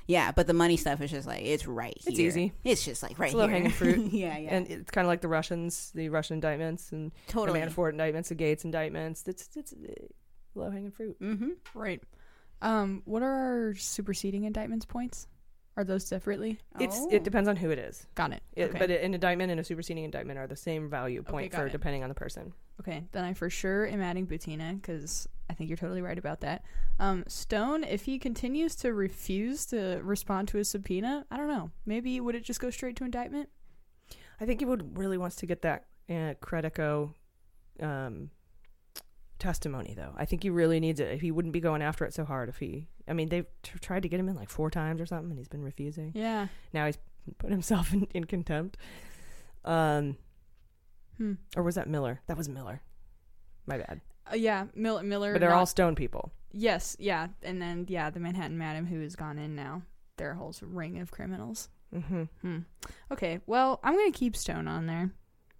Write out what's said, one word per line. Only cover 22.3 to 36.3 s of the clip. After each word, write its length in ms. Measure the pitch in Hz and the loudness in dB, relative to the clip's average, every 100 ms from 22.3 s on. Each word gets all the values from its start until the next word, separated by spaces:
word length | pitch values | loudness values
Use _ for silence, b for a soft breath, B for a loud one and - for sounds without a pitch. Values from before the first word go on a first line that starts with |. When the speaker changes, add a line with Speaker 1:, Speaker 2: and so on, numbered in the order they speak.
| - - - - - | -8 -12 -14 -18 -12
Speaker 3:
Okay, 240 | - 160 175 | -8 -6 -6
then 120 | 190 | -4
I 100 | 180 | -4
for 160 | 185 175 | -2 -4
sure 360 | - 190 196 214 | -2 2 2 2
am 140 | 208 | 0
adding 260 | 180 180 180 | 0 -2 -2
Butina, 560 | 160 - 156 165 196 | -4 -6 -6 -6 -6
'cause 460 | - 160 151 - - - - | -6 -6 -4 -4 -4 -4 -4
I 40 | |
think 160 | 165 160 | -4 -4
you're 60 | 165 | -2
totally 260 | 175 185 | -2 -2
right 160 | 180 175 | -4 -4
about 220 | 147 156 | -4 -4
that. 240 | 143 165 B B B - | -4 -4 B B B 10
Um, 240 | 196 185 - | 8 6 0
Stone, 560 | - - 214 233 311 | -6 0 2 4 2
if 200 | 302 202 - | 2 0 0
he 120 | 262 | -2
continues 560 | 254 226 247 285 330 - | -2 -2 0 2 0 2
to 160 | 254 | 0
refuse 720 | 214 190 - - 190 226 294 - | 2 0 0 0 0 0 -2 -2
to 340 | 233 190 180 | 0 0 -2
respond 460 | 190 202 - 190 202 | 0 -2 0 0 2
to 100 | 208 | 0
a 60 | |
subpoena, 640 | 208 208 196 185 233 285 - | 0 -2 -2 0 0 -2 -2
I 60 | 254 | -4
don't 120 | 294 | 0
know. 220 | 262 160 - - | -2 -4 -6 -2
Maybe 340 | 220 254 254 | -2 0 -2
would 140 | 240 | 0
it 80 | 233 | -2
just 160 | 226 233 | -2 -2
go 100 | 247 | -2
straight 260 | - 254 240 | -2 -4 -4
to 80 | |
indictment? 440 | 254 240 240 285 285 - - - - _ B B B B | -4 -4 -4 -4 -6 -12 -20 -20 -20 _ B B B B
Speaker 2:
I 60 | 214 | 0
think 140 | 117 | 2
he 60 | 254 | 4
would 320 | 247 156 165 | 2 0 -2
really 180 | 190 185 | 0 0
wants 200 | 180 - | -2 -4
to 100 | 165 | -2
get 160 | 170 | 0
that, 240 | 165 - - - - | 2 0 -4 -18 -6
uh, 240 | 170 160 | -2 -2